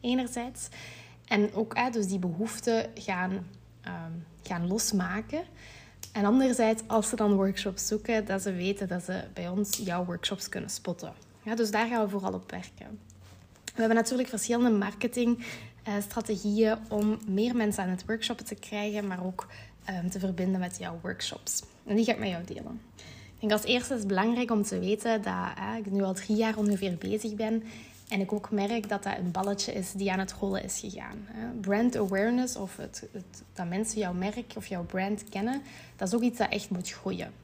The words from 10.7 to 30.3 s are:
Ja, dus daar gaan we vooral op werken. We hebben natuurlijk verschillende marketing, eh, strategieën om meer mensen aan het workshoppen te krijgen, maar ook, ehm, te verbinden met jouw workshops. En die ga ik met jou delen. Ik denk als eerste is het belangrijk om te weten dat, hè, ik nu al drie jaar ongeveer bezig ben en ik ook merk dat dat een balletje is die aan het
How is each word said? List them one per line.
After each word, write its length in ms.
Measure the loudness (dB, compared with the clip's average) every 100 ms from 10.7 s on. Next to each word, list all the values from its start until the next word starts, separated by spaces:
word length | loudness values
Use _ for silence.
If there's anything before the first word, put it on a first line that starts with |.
| -6 -6 -6 -8 -14 -20 -14
Ja, 120 | -6 0
dus 160 | 2
daar 160 | 2 2
gaan 160 | 2
we 60 | 2
vooral 240 | 0 -2
op 180 | -4 -6
werken. 480 | -12 -12 -16 -16 -16 -18 -20 -20 -20 -20 -16
We 220 | -12 2 6
hebben 100 | 6
natuurlijk 340 | 6 2 0
verschillende 400 | -2 2 6 8
marketing, 760 | 6 4 -2 -2 2 4 2 0 -12 -14 -12
eh, 100 | -2 -2
strategieën 760 | -2 -4 -2 -2 2 6 6 4 0
om 280 | 2 2 2 0
meer 280 | 2 4 4
mensen 280 | 2 2
aan 60 | 0
het 160 | -2 -2
workshoppen 400 | -2 -2 -4 -6
te 100 | -10
krijgen, 520 | -6 -4 -2 -2 -2
maar 180 | -2 -4
ook, 220 | -6 -10 -14 -18 -14 -6
ehm, 240 | -4 -2
te 100 | -2
verbinden 400 | -2 0 2 2
met 180 | 0 -4
jouw 200 | -8 -6
workshops. 640 | -6 -4 -4 -6 -4 -6 -6 -16 0
En 100 | 2
die 100 | 4
ga 60 |
ik 80 | 2
met 100 | 0
jou 140 | -4
delen. 380 | -6 -10 -8 -10 -12 -20 -18 -18 -20
Ik 60 | -4
denk 120 | 2
als 120 | 2
eerste 300 | 4 2 2
is 60 | -2
het 80 | 0
belangrijk 440 | 2 4 2 2
om 120 | 2
te 160 | 2 0
weten 420 | 0 0 2 2
dat, 120 | 0 -2 -2 -4
hè, 220 | -6 -4
ik 140 | 0
nu 120 | 2
al 100 | 2
drie 240 | 0 0 2
jaar 200 | 2 2
ongeveer 400 | 2 2 0 -2
bezig 380 | -2 -2 -2 -2
ben 280 | 0 0 -2 -14 -18 -20 -4
en 100 | -2
ik 140 | 0
ook 180 | -2 0
merk 380 | 0 2 0 -2
dat 140 | -4
dat 140 | -2 -2
een 140 | -2
balletje 420 | 0 -2 -2 -2
is 180 | -4 -4
die 200 | -2 0
aan 80 | 0
het 140 | -2